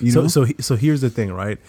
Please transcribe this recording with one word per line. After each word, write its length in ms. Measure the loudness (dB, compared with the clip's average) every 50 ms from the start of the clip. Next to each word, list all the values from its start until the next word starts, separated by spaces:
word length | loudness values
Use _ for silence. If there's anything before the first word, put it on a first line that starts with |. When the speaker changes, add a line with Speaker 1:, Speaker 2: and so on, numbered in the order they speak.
Speaker 1:
You 100 | 0 2 2
Speaker 2:
So, 100 | 4 2
Speaker 1:
know? 60 | 2
Speaker 2:
so, 160 | 2 2 2
he-, 120 | 2 0 -4
so 160 | -4 -4 -2
here's 260 | 0 0 0 0 0 0
the 80 | -2
thing, 220 | -2 -4 -4 -4 -6
right? 260 | -6 -6 -6 -8 -10 _